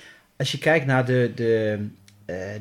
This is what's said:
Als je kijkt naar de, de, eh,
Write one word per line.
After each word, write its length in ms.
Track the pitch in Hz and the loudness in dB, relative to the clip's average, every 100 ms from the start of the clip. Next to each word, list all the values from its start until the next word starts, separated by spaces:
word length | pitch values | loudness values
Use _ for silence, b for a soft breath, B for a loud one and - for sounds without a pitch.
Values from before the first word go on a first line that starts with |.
| B B B - | B B B -6
Als 140 | 139 | -6
je 60 | 143 | -2
kijkt 280 | 156 160 139 | 2 2 4
naar 200 | 131 127 | 0 2
de, 260 | 127 120 107 | 2 0 0
de, 440 | 117 110 107 104 104 - - _ - | 2 2 2 -2 -6 -10 -20 _ -12
eh, 100 | 90 92 107 | -10 -10 -8